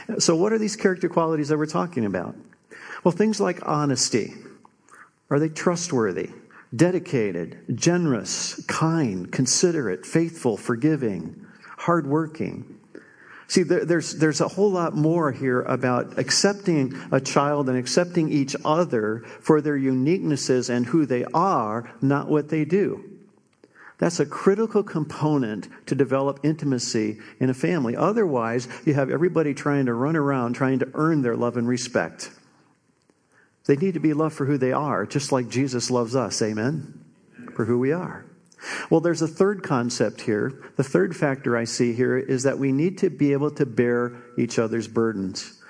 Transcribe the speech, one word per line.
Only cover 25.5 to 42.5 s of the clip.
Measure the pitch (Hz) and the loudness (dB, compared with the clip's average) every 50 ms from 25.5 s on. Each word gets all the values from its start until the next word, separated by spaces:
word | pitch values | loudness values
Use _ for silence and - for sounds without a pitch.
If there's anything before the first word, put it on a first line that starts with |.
| 107 104 - - - - - | -4 -6 -8 -12 -16 -12 -6
to | - 147 | -4 0
develop | 135 139 117 131 135 139 139 139 139 - | 2 2 2 2 0 0 0 -2 0 0
intimacy | 147 160 156 151 143 131 120 - - - 113 110 107 107 - - - - - | 0 0 0 0 -2 -2 -2 -2 -2 -2 0 0 0 -2 -6 -12 -12 -4 -2
in | 131 131 | 0 0
a | 127 | 0
family. | 127 - 165 180 160 127 113 120 | 0 0 0 0 0 0 -2 0
Otherwise, | - 151 180 214 233 208 170 139 123 113 113 117 127 - - - - - | 2 2 2 2 2 2 2 2 0 0 0 -2 -2 -4 -6 -10 -4 0
you | 165 139 | 2 2
have | 147 135 127 | 2 2 2
everybody | 135 139 165 185 175 165 156 147 131 | 0 0 0 2 2 2 0 0 -2
trying | 139 - 147 143 139 135 | -2 -2 0 2 2 2
to | 120 117 | 0 0
run | 117 131 151 165 | 0 0 0 2
around | 160 143 139 139 131 120 117 120 | 2 2 2 0 0 0 -2 -2
trying | - 139 131 135 127 | 0 0 0 2 0
to | 139 135 - | 0 -2 -2
earn | - 156 160 165 147 | 0 0 2 2 2
their | 131 120 113 | 2 0 0
love | 117 120 120 120 | 0 0 -2 0
and | 123 117 | 0 0
respect. | 120 127 120 123 - - 113 85 80 - - - - - - _ _ _ _ _ _ _ _ _ _ _ _ _ _ _ _ _ _ _ _ _ _ _ _ - | 0 0 -2 -2 -2 -2 -2 -2 -2 -6 -12 -16 -16 -16 -20 _ _ _ _ _ _ _ _ _ _ _ _ _ _ _ _ _ _ _ _ _ _ _ _ 0
They | - 143 | 0 2
need | 139 180 196 175 | 2 2 0 0
to | 156 | 0
be | 147 160 147 | 0 0 2
loved | 147 160 156 151 | 2 0 -2 -2
for | - 143 | -2 -2
who | 131 147 | 0 0
they | 135 127 127 | 0 0 0
are, | 131 135 151 143 113 90 104 | 0 0 0 -2 -2 -2 -2
just | - - 143 143 - 143 | -2 -2 -4 -2 0 0
like | 127 123 113 | 0 0 -2
Jesus | - 120 139 135 123 120 113 - | -2 -2 -2 0 -2 -2 -2 0
loves | 127 120 120 110 120 | 0 0 0 0 0
us, | 135 120 95 - - | -2 -2 0 -2 -2
amen? | 117 107 107 110 110 131 160 151 - - - - - - _ _ _ _ _ - - - - | -2 -2 0 0 -2 -2 -2 -4 -6 -10 -16 -20 -20 -20 _ _ _ _ _ -20 -20 -12 -4
For | - 117 | -4 0
who | 110 120 | 0 2
we | 123 127 135 | 2 2 0
are. | 156 180 180 - - - - - - _ _ _ _ - - - - - - - | 0 -2 -4 -8 -10 -12 -16 -20 -20 _ _ _ _ -18 -14 -12 -10 -8 0 2
Well, | 160 165 | 2 4
there's | 156 175 165 - | 4 2 0 0
a | 160 | -2
third | 151 156 - 190 196 208 185 - | -2 2 2 2 2 2 -2 -2
concept | - 147 123 120 120 - - 123 101 - - | -2 0 0 0 0 0 0 0 0 -2 -4
here. | - - 107 104 110 131 135 - - - - | -2 0 0 0 0 -2 -4 -8 -18 -10 -4
The | - 139 | -4 -2
third | - - 185 190 196 160 | 2 2 2 2 2 0
factor | 160 160 143 135 135 - 120 120 | -2 0 0 0 0 -2 0 0
I | 117 117 | 0 0
see | 113 - - 127 120 | -2 0 0 0 0
here | 113 117 127 123 123 | 2 2 2 2 2
is | 127 131 - 135 123 127 | 0 0 0 -2 0 0
that | 139 | 0